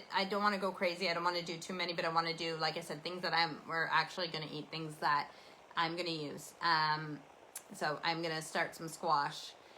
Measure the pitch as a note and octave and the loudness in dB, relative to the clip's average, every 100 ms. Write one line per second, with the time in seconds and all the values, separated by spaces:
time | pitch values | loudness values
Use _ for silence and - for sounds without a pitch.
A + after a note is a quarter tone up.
0 | - F#3+ F#3+ G3+ G#3 G3 F#3+ F3+ F#3 E3+ | 0 0 2 4 4 4 0 2 0 2
1 | F#3 E3+ F3 F3 E3+ F#3 - F#3 F3 E3+ | 0 2 2 0 -2 -6 -6 -4 -2 0
2 | E3+ E3 E3 E3 E3 D#3+ D#3+ D#3 E3 D#3 | 2 2 2 0 -2 0 0 -2 -6 -6
3 | E3+ F3+ F3 D#3+ E3+ C#3+ - E3 D#3+ D3+ | -6 -4 0 2 2 0 -4 -2 2 2
4 | D#3+ - F3 D#3+ D3+ D3+ D3+ D#3+ D#3 D3+ | 2 -2 -4 -4 -6 -8 -8 -8 -8 -2
5 | E3 D3 - - - - - - E3 E3+ | 2 2 0 -10 -20 -20 -8 -2 0 0
6 | E3+ D#3+ D3 - - - E3 D#3+ D#3 D#3 | -2 -2 -4 -8 -12 -2 4 6 6 2
7 | D#3 D3 - - - - - G3+ D#3+ D3 | 0 -8 -12 -20 -14 -14 -12 -4 -2 0
8 | - E3 E3+ D#3+ D#3 F#3 E3 - E3 - | 0 0 0 -2 -2 0 -2 -2 -10 -4
9 | E3+ D3+ D3 - - - - | 2 4 2 -4 -12 -16 -20